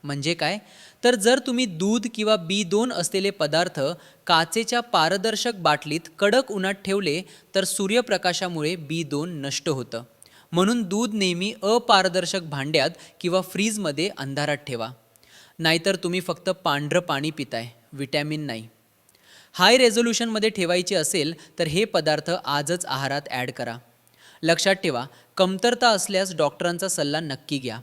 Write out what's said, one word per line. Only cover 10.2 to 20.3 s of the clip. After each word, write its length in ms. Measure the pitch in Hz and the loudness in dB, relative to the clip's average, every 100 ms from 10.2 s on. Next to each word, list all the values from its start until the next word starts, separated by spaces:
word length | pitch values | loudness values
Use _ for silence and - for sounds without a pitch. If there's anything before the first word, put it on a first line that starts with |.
| - - _ | -20 -20 _
म्हणून 320 | 165 190 240 | 2 2 2
दूध 300 | 185 202 240 | 0 -2 -2
नेहमी 400 | 214 185 175 202 - | 0 0 0 -4 -2
अपारदर्शक 760 | 196 233 240 196 190 180 175 196 | 2 2 6 4 4 0 -2 -6
भांड्यात 500 | 160 143 139 156 139 175 - _ | -6 -6 0 2 2 -2 -20 _
किंवा 220 | 175 185 | -2 -2
फ्रीजमध्ये 680 | - 185 214 208 175 143 185 - | -2 -2 -2 0 -4 -2 -4 -4
अंधारात 400 | 139 139 147 143 | -6 -4 -2 -2
ठेवा. 320 | - 117 113 127 _ _ _ - - - | -4 -8 -8 -10 _ _ _ -20 -20 -2
नाहीतर 360 | 160 165 196 185 | 2 4 2 0
तुम्ही 240 | 175 180 | -2 -4
फक्त 300 | 180 165 - | -4 -4 -4
पांढरं 500 | 185 170 143 147 170 | -2 -2 -2 0 0
पाणी 320 | 175 139 151 | 0 -4 -4
पिताय, 360 | 151 135 113 117 - _ | -6 -8 -8 -8 -16 _
व्हिटॅमिन 480 | 139 135 151 147 151 | -12 -4 -4 -2 -6
नाही. 260 | 143 113 113 _ _ _ _ _ _ - _ | -6 -10 -12 _ _ _ _ _ _ -20 _
हाय 240 | - 185 254 | 4 6 8
रेझोल्युशनमध्ये 720 | 240 214 233 226 233 | 6 4 2 0 -2